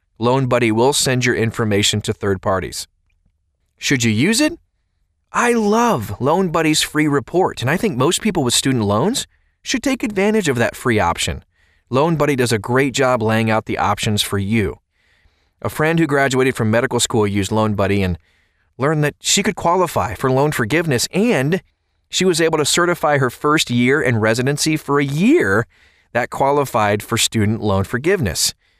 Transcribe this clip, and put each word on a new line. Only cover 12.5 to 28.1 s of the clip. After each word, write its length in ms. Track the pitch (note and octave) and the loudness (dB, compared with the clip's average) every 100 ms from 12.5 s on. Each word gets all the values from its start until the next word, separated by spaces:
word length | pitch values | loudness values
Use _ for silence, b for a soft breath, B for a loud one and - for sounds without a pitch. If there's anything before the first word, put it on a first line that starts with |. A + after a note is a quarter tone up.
a 60 | A2+ | 0
great 340 | F#2+ B2 D3 | 0 0 0
job 300 | A2+ C3 B2+ | 2 0 2
laying 280 | A2 A2 A2+ | 2 2 2
out 140 | A2 | 0
the 140 | - A#2 | -2 -2
options 420 | F#2 G#2 - G#2 | -2 -2 -2 -2
for 160 | - G2+ | -2 -4
you. 420 | G2 A2+ F#2 B1 _ _ _ _ _ _ _ _ | 0 0 0 -4 _ _ _ _ _ _ _ _
A 80 | A2 | -8
friend 280 | - D#3 E3 | -2 0 2
who 80 | E3 | 2
graduated 480 | C#3 C#3 B2+ C3 | 2 2 2 0
from 160 | B2 A2 | 0 0
medical 300 | A2+ B2+ A#2+ | 0 0 0
school 260 | - A#2 G#2 | 0 0 0
used 240 | G2+ F#2+ | 0 -2
Loan 240 | A2 G#2+ | 0 0
Buddy 280 | G#2 F#2+ G2+ | 0 0 0
and 160 | F#2 F2 - _ _ _ _ - | 0 -4 -10 _ _ _ _ -6
learned 260 | C3+ D#3 | -2 0
that 100 | D3 - | -2 -4
she 220 | - - | -2 0
could 140 | G3+ - | 0 -2
qualify 580 | E3+ F3+ F3 - F#2 | 0 2 0 -2 -4
for 160 | F#2 C3+ | -2 0
loan 220 | C3 D3 | 2 0
forgiveness, 560 | - A2+ D3 E3+ B2 - | 0 -2 0 0 -2 -2
and 500 | E3 A#3 F3 C3+ F3+ - _ _ _ _ | 0 0 0 0 -2 -6 _ _ _ _
she 160 | - F#3 | -2 0
was 160 | E3 | 2
able 160 | E3 D#3 | 2 2
to 80 | C#3+ | 0
certify 500 | - F3 F3 D#3 D3 | 2 0 0 0 2
her 140 | C3 | 0
first 400 | - D3 D#3 - | -2 0 0 0
year 320 | A#2+ B2 C#3+ | 2 2 2
in 160 | C3 A2+ | 2 2
residency 580 | A2 A#2 B2+ D3 - D#3 | 2 2 0 -2 -2 -2
for 240 | - C#3+ | 0 0
a 40 | |
year 640 | C#3+ C#3+ G#3 E4 A2+ G2+ A#2 b b b b | 0 0 2 4 2 0 -2 b b b b
that 160 | A#2+ A#2+ | -4 -4
qualified 720 | - C3+ C#3+ C#3 A#2+ G#2 G#2 | -2 0 2 0 0 0 0
for 140 | - A#2 | -2 -2
student 460 | - A2+ G#2 A2 | -2 0 0 0
loan 220 | G#2 G2 | 0 0
forgiveness. 680 | F#2+ - D3 | -2 -2 0